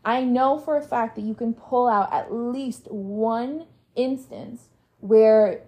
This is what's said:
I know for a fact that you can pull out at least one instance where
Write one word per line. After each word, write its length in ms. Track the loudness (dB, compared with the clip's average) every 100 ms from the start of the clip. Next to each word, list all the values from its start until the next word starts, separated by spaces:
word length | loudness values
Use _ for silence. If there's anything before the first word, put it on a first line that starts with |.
I 200 | -2 -2
know 360 | 0 2 2 0
for 180 | -2 -4
a 60 |
fact 340 | -2 -4 -4 -6
that 60 |
you 120 | -8
can 180 | -6 -6
pull 360 | -8 -2 0 2
out 220 | 2 0
at 200 | -4 -4
least 580 | -6 -6 -6 -8 -10 -12
one 760 | -12 -8 -4 -2 -2 -4 -8 -12 _ _ -4
instance 720 | -2 -4 -10 -16 -16 -16 _ _ _ _
where 640 | 4 6 8 6 4 0